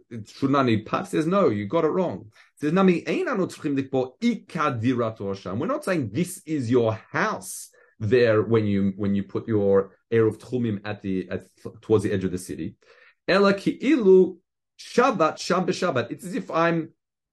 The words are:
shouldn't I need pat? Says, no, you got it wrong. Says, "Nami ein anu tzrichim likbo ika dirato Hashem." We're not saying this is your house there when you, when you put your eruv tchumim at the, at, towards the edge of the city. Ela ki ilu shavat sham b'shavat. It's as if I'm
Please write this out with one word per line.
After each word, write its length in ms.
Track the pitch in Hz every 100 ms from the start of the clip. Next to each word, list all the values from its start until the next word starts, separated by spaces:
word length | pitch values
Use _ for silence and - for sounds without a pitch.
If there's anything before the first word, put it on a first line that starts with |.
| _ 117 104
shouldn't 300 | - 131 139
I 60 |
need 240 | 123 107 -
pat? 200 | - -
Says, 200 | 165 156
no, 240 | 196 160
you 160 | 104 101
got 180 | 165
it 40 | 156
wrong. 440 | 175 165 95 107 _ _ _
Says, 160 | 147
"Nami 340 | 180 190 170 151
ein 220 | 254 349
anu 180 | 214 165
tzrichim 320 | - 151 139
likbo 340 | 135 135 127 -
ika 540 | 240 208 - 160 151 120
dirato 460 | 120 120 110 110 98
Hashem." 300 | 98 90 104
We're 80 | 196
not 180 | 294
saying 260 | 202 175 110
this 280 | 117 175 - 156
is 240 | 151 113
your 240 | 127 113 107 -
house 560 | 151 214 143 - - - _ _ _
there 420 | 107 123 117 107
when 220 | 98 113
you, 300 | 104 101 98 95
when 180 | 101
you 80 | 101
put 240 | 98 110 -
your 460 | 107 101 98 95 _ _
eruv 260 | 117 110 104
tchumim 420 | - 123 117 98
at 180 | 107 104
the, 260 | 98 92 90
at, 160 | 95 - _ - -
towards 200 | - 107
the 100 | 101
edge 120 | 101
of 80 | 92
the 60 | 90
city. 360 | - - - - _ _ - _ -
Ela 260 | 190 202
ki 240 | 196 156 -
ilu 600 | 254 302 190 190 185 - _ _ _ -
shavat 580 | - - 269 196 156 -
sham 280 | - 180 175
b'shavat. 440 | - 180 131 -
It's 140 | 160
as 100 | 175
if 160 | 220 185
I'm 400 | 160 170 165 156 _ _ _ _